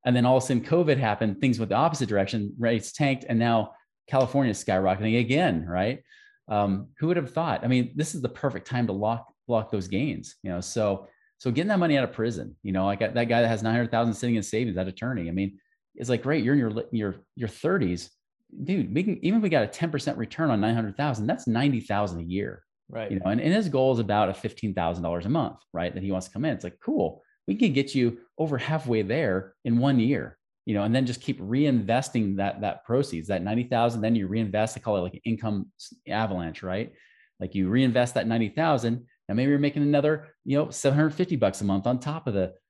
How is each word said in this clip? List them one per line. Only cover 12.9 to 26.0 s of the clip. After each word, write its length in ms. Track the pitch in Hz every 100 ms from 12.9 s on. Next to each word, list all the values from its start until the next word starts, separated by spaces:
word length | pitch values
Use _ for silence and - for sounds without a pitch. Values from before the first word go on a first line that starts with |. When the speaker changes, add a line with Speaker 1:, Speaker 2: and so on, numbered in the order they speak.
| 101
Speaker 1:
that, 140 | 110
that 160 | 120 117
guy 120 | 117
that 60 | 117
has 160 | 110
nine 120 | 110 117
hundred 160 | 117
thousand 220 | 113 117 107
sitting 200 | 120 113
in 80 |
savings, 320 | 101 110 120 90
that 120 | 95
attorney, 420 | 92 120 120 85
I 20 |
mean, 280 | 90 98 98 _ _ _ -
it's 140 | 120
like, 140 | 117
"Great, 200 | 131 156
you're 100 | 117 143
in 40 |
your, 240 | 117 107 -
your, 240 | 117 104 92 _ -
your 120 | 113
thirties. 640 | - 156 190 98 90 - _ _ _ _ -
Dude, 300 | 143 190 113
we 100 | 123
can, 200 | 196 185
even 140 | 160 220
if 60 |
we 60 | 208
got 140 | 156
a 40 | 104
ten 240 | - -
percent 260 | 143 - -
return 320 | 110 - 156
on 100 | 110
nine 140 | 107 117
hundred 220 | 107 98
thousand, 300 | 143 113 110
that's 200 | 220 -
ninety 320 | 113 143 123
thousand 400 | - 101 104 85
a 20 |
year." 400 | 82 92 101 - _ _ _
Speaker 2:
Right. 220 | 117 110
Speaker 1:
You 80 | 95
know, 100 | 92
and, 100 | 110
and 140 | 147
his 160 | 202 190
goal 240 | 135 131
is 60 | 120
about 300 | 104 104 98
a 40 |
fifteen 400 | 95 107 - 107
thousand 300 | 92 82 87
dollars 220 | 85 85 90
a 40 |
month, 280 | 160 123 - _
right? 200 | 82 87
That 100 | 92